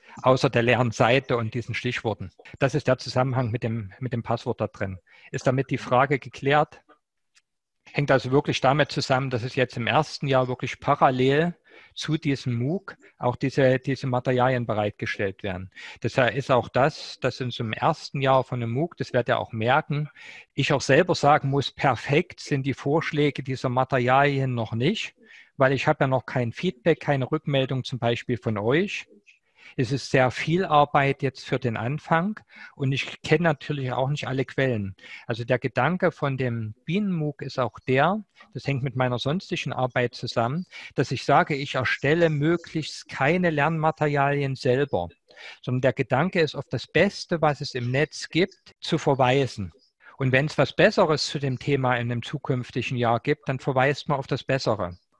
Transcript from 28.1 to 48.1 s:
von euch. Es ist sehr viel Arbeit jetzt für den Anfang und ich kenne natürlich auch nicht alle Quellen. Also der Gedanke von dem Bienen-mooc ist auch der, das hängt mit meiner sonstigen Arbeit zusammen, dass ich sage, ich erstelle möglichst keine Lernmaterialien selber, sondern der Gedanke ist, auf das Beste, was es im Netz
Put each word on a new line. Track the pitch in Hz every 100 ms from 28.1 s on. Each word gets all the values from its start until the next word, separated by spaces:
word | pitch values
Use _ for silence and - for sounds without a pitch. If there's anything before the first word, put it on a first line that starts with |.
| 120 - 120
von | - 107
euch. | 107 147 196 - - - _ _ _ _ - -
Es | 117
ist | 135 -
sehr | 135 127
viel | - - 170 185
Arbeit | 151 147 151 139 135
jetzt | 135 - -
für | 131
den | 120 110
Anfang | 113 151 - 165 185 214 _ - - -
und | 135
ich | 135 - -
kenne | - 156
natürlich | 170 147 - 147 131
auch | 123 135
nicht | 147 117
alle | 135 131
Quellen. | - 135 113 98 92 - - -
Also | 110
der | 117 127
Gedanke | 131 - 131 180 180
von | - 143 131
dem | 127 117 110 110 -
Bienen-mooc | 180 208 175 151 -
ist | 139 -
auch | 117 -
der, | - 131 151 214 - _ -
das | 131 -
hängt | 139
mit | 135 123
meiner | 127 123
sonstigen | 131 175 - 170 135
Arbeit | - 127 127 123 -
zusammen, | 123 - 117 151 185 - - -
dass | 135
ich | 127 -
sage, | 143 175 143
ich | 139 135
erstelle | 123 - 135 165 165
möglichst | 151 151 170 - 165 143 - -
keine | - 135 180 180
Lernmaterialien | 151 147 165 160 - 151 143 139 143 139 131
selber, | 135 123 143 95 85 - _ - - -
sondern | - 127
der | 127
Gedanke | - 127 127 180 185
ist, | 156 139
auf | -
das | 120 -
Beste, | 151 196 - - 170
was | 151 139
es | 143 127
im | 120
Netz | 131 156